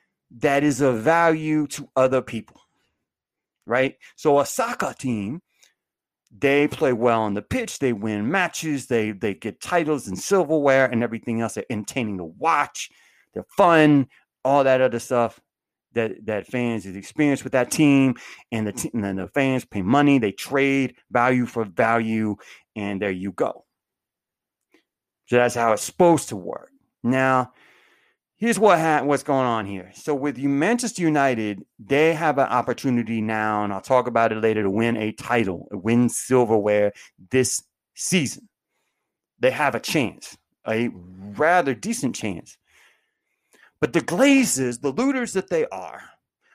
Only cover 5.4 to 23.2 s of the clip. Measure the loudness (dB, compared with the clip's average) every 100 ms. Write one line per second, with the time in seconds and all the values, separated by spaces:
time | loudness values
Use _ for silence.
5.4 | _ _ _ _ _ _ _ _ _ -2
6.4 | 2 2 2 0 0 2 2 2 0 -4
7.4 | -4 -6 -6 -4 -2 -2 -4 -4 -2 -2
8.4 | -2 -4 -6 -6 -2 -2 -2 -4 -6 -6
9.4 | -10 -12 -4 -2 0 -4 -4 -10 0 0
10.4 | 2 2 4 4 4 0 -2 -6 -6 -4
11.4 | -4 -6 -6 -8 -6 -6 -6 -6 -10 -4
12.4 | 0 0 -2 -6 -16 _ _ _ _ -14
13.4 | -12 2 4 8 6 6 2 _ _ _
14.4 | 0 2 4 4 2 0 -2 0 0 -4
15.4 | _ _ _ _ _ -4 -4 -4 -6 -6
16.4 | -4 -4 -2 -4 -6 -14 -14 0 2 2
17.4 | 0 -2 -2 2 4 6 4 0 -8 -20
18.4 | -8 -4 -4 -4 -6 -4 -4 -4 -4 -2
19.4 | 0 0 -4 -6 0 2 4 4 2 -4
20.4 | -4 0 0 0 -2 -6 _ 0 2 2
21.4 | 0 -4 -6 -2 0 2 0 -2 -2 -4
22.4 | -10 -20 _ -10 -6 -4 -4 -4